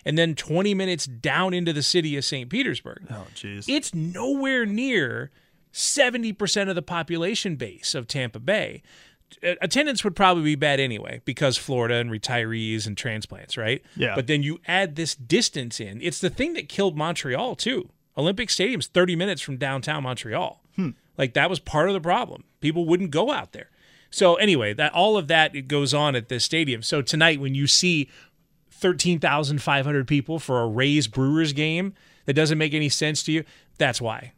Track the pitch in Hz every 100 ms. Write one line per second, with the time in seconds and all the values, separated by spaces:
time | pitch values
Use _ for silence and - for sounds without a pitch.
0 | - 156 165 147 - 160 202 196 190 175
1 | 135 117 147 147 190 180 170 147 135 175
2 | 160 143 - 139 123 214 254 131 - -
3 | - 110 92 - 101 101 - - - 165
4 | 160 185 247 277 269 254 220 208 269 226
5 | 127 113 135 _ _ _ _ - - 285
6 | 254 233 226 202 196 214 196 180 - 170
7 | 160 170 170 226 196 143 113 - - 147
8 | 117 143 123 113 123 208 107 - _ -
9 | - _ _ - 175 175 190 262 302 233
10 | 208 180 190 180 151 147 151 139 135 107
11 | - 117 - 123 143 120 - 127 117 120
12 | 117 110 - 123 113 113 110 110 104 101
13 | 120 110 - 95 - - 110 135 - -
14 | 123 101 120 147 143 165 - 185 190 147
15 | 160 - 117 190 - 156 120 - 104 107
16 | 170 - 180 - 302 320 151 - 202 151
17 | 156 170 139 127 247 185 220 254 - _
18 | _ - 156 202 233 - 196 175 - 180
19 | 180 165 196 165 - 127 139 135 120 151
20 | 131 123 113 127 - - _ - 175 -
21 | _ - 135 143 165 185 - 151 175 196
22 | 160 208 - - - _ 143 160 165 180
23 | 185 147 233 277 - - - _ _ -
24 | _ - 185 170 208 151 104 107 151 170
25 | 202 214 147 160 156 143 131 143 139 147
26 | 147 127 110 123 - 160 147 113 113 151
27 | 127 156 165 147 139 135 139 - 180 160
28 | 135 - - _ _ _ _ - 185 160
29 | 175 170 160 143 143 147 - 139 135 147
30 | 123 143 147 160 - 123 117 110 139 147
31 | 117 127 131 156 160 139 156 165 190 -
32 | _ _ - 139 156 156 156 151 147 -
33 | 156 147 - 156 151 - _ - 143 120
34 | 117 110 123